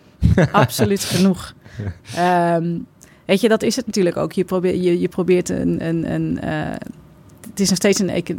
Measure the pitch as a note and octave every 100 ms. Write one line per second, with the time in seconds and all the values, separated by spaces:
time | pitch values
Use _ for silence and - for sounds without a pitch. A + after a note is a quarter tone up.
0 | _ - - - F3 G3+ A#3+ - G#3+ G3
1 | - F3 F#3+ F3+ - - - - G2+ -
2 | - - F3+ F3+ E3+ E3+ E3+ E3+ - _
3 | - _ - G3 A#3 A3 A#3 A3 A#3 G#3+
4 | F3 - E3 - F3 F#3 F3+ F3+ F3+ F3
5 | F3+ - F3+ F3+ F3 - - E3+ E3 E3
6 | D#3+ D#3+ D#3+ E3 - D#3 - - - -
7 | - - - - - - F#3+ F#3 G#3 G3
8 | F#3 - E3+